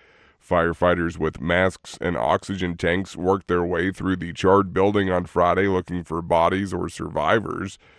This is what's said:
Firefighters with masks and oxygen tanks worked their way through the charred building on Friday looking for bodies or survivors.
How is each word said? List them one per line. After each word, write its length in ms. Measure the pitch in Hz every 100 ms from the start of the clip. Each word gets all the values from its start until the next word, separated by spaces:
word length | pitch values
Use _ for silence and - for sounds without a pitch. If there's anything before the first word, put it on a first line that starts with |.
| _ _ _ _
Firefighters 800 | - 87 85 82 90 87 85 82
with 220 | 78 76
masks 580 | 82 87 92 - - -
and 160 | 90 80
oxygen 600 | 60 95 - 95 90 85
tanks 400 | 87 90 95 -
worked 320 | 90 98 -
their 160 | 87
way 260 | 87 85 92
through 260 | 92 92 92
the 140 | 87
charred 400 | 82 95 98 98
building 380 | 90 98 104 95
on 140 | 90
Friday 420 | 87 87 87 87 98
looking 380 | 92 90 90
for 180 | 82 82
bodies 500 | 85 85 85 95 101
or 160 | 90 87
survivors. 880 | - 82 78 76 110 98 85 95 - _